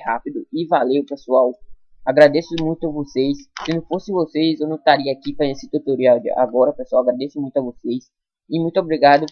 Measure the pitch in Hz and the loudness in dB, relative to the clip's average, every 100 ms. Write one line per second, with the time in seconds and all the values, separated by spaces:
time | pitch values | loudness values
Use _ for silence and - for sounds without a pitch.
0 | - 117 143 127 - 160 165 160 131 143 | 0 -6 -6 -10 -8 -6 0 0 2 0
1 | 143 143 - 127 127 - - - _ _ | -2 -10 0 2 2 -2 -16 -20 _ _
2 | - 135 147 151 170 165 160 165 165 147 | -2 6 6 4 -4 -4 -4 -4 -6 -6
3 | 143 127 139 143 139 - - 165 165 180 | -6 -2 -2 -4 -10 -12 -6 -6 -4 -8
4 | 208 185 160 151 160 151 151 160 160 143 | -4 -4 -2 -2 -2 -2 -4 0 2 2
5 | 139 135 147 139 143 135 - 143 139 127 | 2 -6 -8 -4 -4 -4 -6 -6 -2 2
6 | 127 120 107 - 123 123 127 143 127 127 | 4 4 2 -2 0 2 2 0 -2 0
7 | 123 123 143 151 135 139 123 - - 127 | 0 -2 -6 -8 -4 -4 -6 -8 -6 -6
8 | - _ _ _ _ 165 165 190 170 156 | -8 _ _ _ _ -4 -2 -2 -2 2
9 | 143 143 156 | 4 4 2